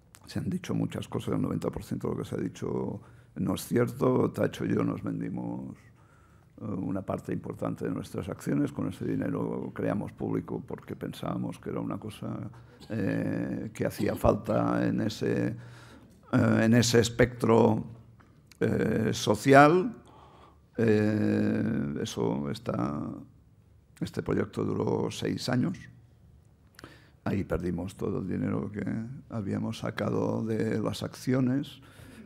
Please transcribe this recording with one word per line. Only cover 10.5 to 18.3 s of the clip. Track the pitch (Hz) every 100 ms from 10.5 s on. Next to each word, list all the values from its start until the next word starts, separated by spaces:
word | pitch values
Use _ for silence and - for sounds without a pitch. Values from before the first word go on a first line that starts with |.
| - -
porque | - - -
pensábamos | - - - 60 58 -
que | -
era | -
una | 57 104
cosa, | 107 - 120 120 117 - - - -
eh, | 110 101 110 107 113 120 117 113
que | - 110
hacía | - 104
falta | - 110 107 110 117 117 120 120
en | 117
ese, | 113 - 120 120 -
eh, | - - - - - - - - 127 113 110
en | 113
ese | 120 113 117
espectro, | 101 - - - 113 113 113 110 - - - - -